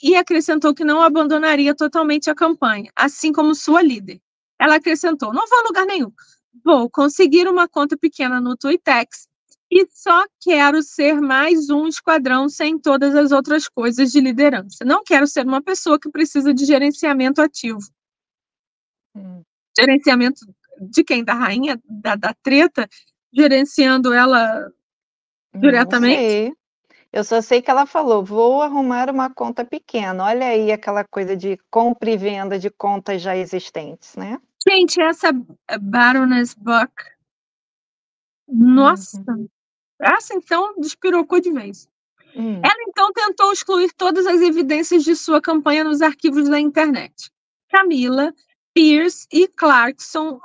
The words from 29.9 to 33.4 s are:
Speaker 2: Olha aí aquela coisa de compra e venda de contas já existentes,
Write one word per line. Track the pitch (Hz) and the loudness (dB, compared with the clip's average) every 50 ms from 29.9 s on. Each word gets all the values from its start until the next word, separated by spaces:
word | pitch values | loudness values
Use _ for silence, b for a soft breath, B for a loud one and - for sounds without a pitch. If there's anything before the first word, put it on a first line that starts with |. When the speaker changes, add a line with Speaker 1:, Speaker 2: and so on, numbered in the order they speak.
| - 233 202 185 185 185 185 | -8 -8 -6 -6 -6 -4 -2
Speaker 2:
Olha | 208 233 247 262 247 | -2 -2 -2 -2 0
aí | 233 214 214 214 214 | 0 0 0 0 -2
aquela | 208 - 214 208 208 196 | -4 -4 -6 -6 -6 -6
coisa | _ - 202 190 185 196 | _ -8 -8 -6 -6 -6
de | 185 180 196 190 185 _ - | -6 -6 -8 -8 -8 _ -4
compra | - 226 233 240 240 - 220 226 | -2 0 0 0 -2 -2 -2 -4
e | 220 196 | -4 -2
venda | 190 208 202 196 196 196 202 190 | -4 -6 -6 -6 -8 -8 -8 -6
de | 175 202 | -8 -8
contas | - - - 202 202 196 190 208 196 180 170 | -10 -8 -6 -6 -6 -6 -6 -6 -8 -6 -6
já | 196 185 | -6 -6
existentes, | 185 | -6